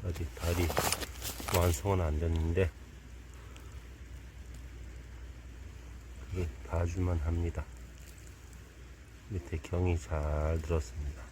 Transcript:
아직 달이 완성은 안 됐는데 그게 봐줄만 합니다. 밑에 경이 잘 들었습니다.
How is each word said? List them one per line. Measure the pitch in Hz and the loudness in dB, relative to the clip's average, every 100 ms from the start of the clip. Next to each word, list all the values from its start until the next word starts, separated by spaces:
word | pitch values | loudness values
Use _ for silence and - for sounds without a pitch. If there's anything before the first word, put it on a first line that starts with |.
| 92 | 0
아직 | 80 82 - | -2 -2 -2
달이 | 85 87 85 - - - - - - - - 92 | 2 4 4 4 2 0 -2 -6 -6 -6 4 8
완성은 | 87 85 101 95 | 8 6 4 4
안 | 82 76 | 6 4
됐는데 | 85 80 80 85 92 - - - - - - - - - - - - - - - - - - - - - - - - - - - - - - - - - - - - | 4 4 4 6 4 2 -14 -14 -14 -14 -14 -14 -14 -14 -12 -12 -14 -14 -14 -12 -14 -14 -14 -12 -12 -12 -12 -12 -12 -12 -12 -12 -12 -12 -12 -12 -12 -14 -12 -12 -6
그게 | 90 85 - - | -2 -2 -4 -2
봐줄만 | 85 87 87 90 87 | 2 2 4 4 4
합니다. | 80 85 85 82 - - - - - - - - - - - - - - - - - | 4 2 2 0 -6 -10 -14 -14 -16 -16 -16 -16 -16 -16 -16 -16 -16 -16 -18 -18 -6
밑에 | 90 - 80 | -6 -2 -4
경이 | - 87 90 85 | 0 4 6 4
잘 | - 78 76 76 78 82 | 2 0 2 2 4 2
들었습니다. | 78 82 78 - 71 - - | 2 2 2 -4 -4 -6 -10